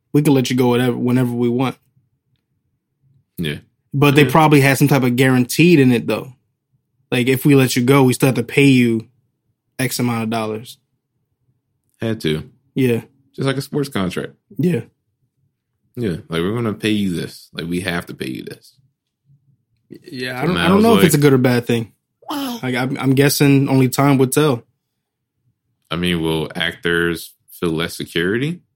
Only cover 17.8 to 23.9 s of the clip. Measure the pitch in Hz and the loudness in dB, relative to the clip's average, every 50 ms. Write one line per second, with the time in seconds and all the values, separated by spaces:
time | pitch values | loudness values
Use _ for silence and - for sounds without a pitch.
17.8 | 92 90 87 87 - - - - - 65 64 - - - - - _ _ _ _ | -6 -6 -6 -6 -8 -10 -12 -12 -10 -10 -10 -12 -14 -16 -18 -20 _ _ _ _
18.8 | _ _ _ _ _ _ _ _ _ _ _ _ _ _ _ _ _ _ _ _ | _ _ _ _ _ _ _ _ _ _ _ _ _ _ _ _ _ _ _ _
19.8 | _ _ 101 - _ - - 123 127 127 127 127 139 170 180 175 175 180 196 202 | _ _ -20 -20 _ -16 -12 -10 -10 -8 -6 -4 -2 -2 -2 0 2 2 2 4
20.8 | 220 233 226 190 190 156 147 147 147 143 135 127 123 127 123 120 - - 120 113 | 4 4 4 6 4 4 4 4 4 4 4 4 4 2 2 0 0 0 -2 -2
21.8 | 110 - _ _ _ _ _ _ _ - 302 285 277 254 240 226 131 127 127 123 | -4 -6 _ _ _ _ _ _ _ -12 -10 -8 -8 -8 -8 -8 -8 -6 -4 -4
22.8 | 131 127 139 123 123 135 131 135 139 143 - - 151 139 139 135 139 139 135 135 | -4 -4 -6 -4 -2 0 2 4 2 2 2 2 2 4 4 2 2 2 2 2
23.8 | 131 123 | 2 2